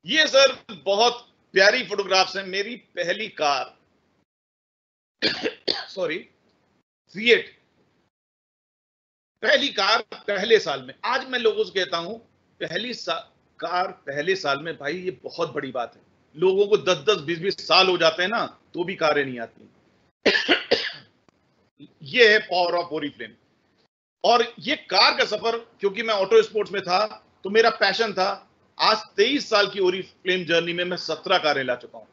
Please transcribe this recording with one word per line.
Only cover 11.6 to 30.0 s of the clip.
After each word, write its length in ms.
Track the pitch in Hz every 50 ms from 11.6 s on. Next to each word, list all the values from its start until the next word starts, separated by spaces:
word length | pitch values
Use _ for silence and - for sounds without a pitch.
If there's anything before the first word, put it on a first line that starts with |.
| 214
से 160 | 185 170 185
कहता 180 | 180 156 170
हूं, 200 | 170 170 175 226 226 _ _ _ _ _ _ _ _ 175
पहली 260 | - 165 185 220 247 226
सा-, 420 | - - 175 165 - - _ _ _ _ _ _ _
कार 280 | 160 170 175 180 185
पहले 480 | 196 202 _ _ 147 139 147 147 180 190
साल 240 | 190 - 143 139 139
में, 140 | 156 170 151
भाई, 200 | 127 139 143 165
ये 140 | 185 180 180
बहुत 420 | 151 - - - - - 170 156 -
बड़ी 180 | 151 139 131
बात 240 | 117 127 117 - _
है। 60 | _ _ _ _ _ _ _ _
लोगों 300 | 151 180 190 190 196 202
को 100 | 202 214
दस 200 | 175 139 185 180
दस 200 | 151 139 - 208
बीस 220 | 180 143 151 170 165
बीस 280 | 170 196 - - -
साल 200 | - 156 180 190
हो 100 | 185 180
जाते 260 | 170 170 160 156 - 180
हैं 60 | 185
ना, 300 | - 175 - - - _ _ _ -
तो 100 | 165 175
भी 120 | 170 190
कारें 300 | - 165 151 147 147 139
नहीं 140 | 135 127 120
आती। 300 | 113 - _ _ 107 - _ _ _ _ _ _ _ _ _ _ _ - - - - - - - - - - - - - - - - _ _ _ _ _ _ _ _ _ _ _ _ _ _
<coughs> 160 | _ 147 _ _ _ 156
ये 300 | 135 160 247 233 214 214
है 140 | 214 - - 175
power 260 | 180 175 175 165 175
of 140 | 170 - 151
Oriflame। 360 | 156 147 143 - - 117 107 113 _ _ _ _ _ _ _ _ _ _ _ _ _ _ _ _ _ -
और 300 | 180 175 202 233 233 - -
ये 160 | 147 226 302
कार 420 | - - - 180 196 233 285 -
का 80 | 247 247
सफर, 320 | - 208 - 202 226 226
क्योंकि 460 | 233 233 _ _ _ 196 202 190 214 226
मैं 100 | 226 220
auto 280 | 202 190 190 226 226
sports 300 | 214 - - 214 202 165
में 100 | 185 196
था, 460 | - 170 180 190 214 214 - - _ _ _ _ _
तो 60 | 190
मेरा 200 | 202 226 226 226
passion 440 | 220 - 208 196 190 202 226 214 185
था। 360 | 185 185 196 202 - - _ _ _ _ _ _ -
आज 180 | 156 190 220
तेईस 520 | 214 - - _ - 208 247 285 269 - -
साल 180 | 220 202 202
की 120 | 180 - 202
Oriflame 680 | 190 180 180 190